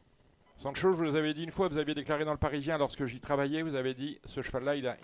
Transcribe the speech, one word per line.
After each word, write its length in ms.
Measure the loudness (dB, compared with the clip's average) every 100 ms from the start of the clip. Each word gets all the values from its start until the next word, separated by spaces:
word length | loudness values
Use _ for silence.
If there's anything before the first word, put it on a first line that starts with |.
| _ _ _ _ _ -10
Sancho, 340 | -8 0 4
je 40 | 4
vous 180 | 4
avais 200 | 2 2
dit 100 | 0
une 80 | -4
fois, 160 | 0 2
vous 100 | 2
aviez 160 | 0
déclaré 300 | -2 0 0
dans 80 | 0
Le 60 | 0
Parisien, 400 | 0 0 0 2
lorsque 260 | 2 0
j'y 160 | -4 -4
travaillais, 420 | 0 2 2 0
vous 140 | 0 0
avez 180 | 0
dit, « 240 | -2 -4 -8
Ce 180 | -10 -8
cheval-là, 320 | -4 -2 0
il 140 | 0 -2
a, 80 | -4